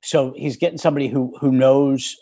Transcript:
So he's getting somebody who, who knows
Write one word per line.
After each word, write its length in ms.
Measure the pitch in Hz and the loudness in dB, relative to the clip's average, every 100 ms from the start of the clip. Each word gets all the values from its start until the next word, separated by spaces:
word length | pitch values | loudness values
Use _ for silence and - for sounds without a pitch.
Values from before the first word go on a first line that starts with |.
So 300 | - 160 131 - | 0 0 0 -4
he's 220 | 147 123 | -8 -2
getting 200 | 170 165 | -4 0
somebody 300 | 170 147 135 | -2 0 -2
who, 280 | 139 127 - | -2 -4 -2
who 120 | 143 | 0
knows 640 | 131 131 135 143 135 - - | 4 4 4 2 0 -4 -12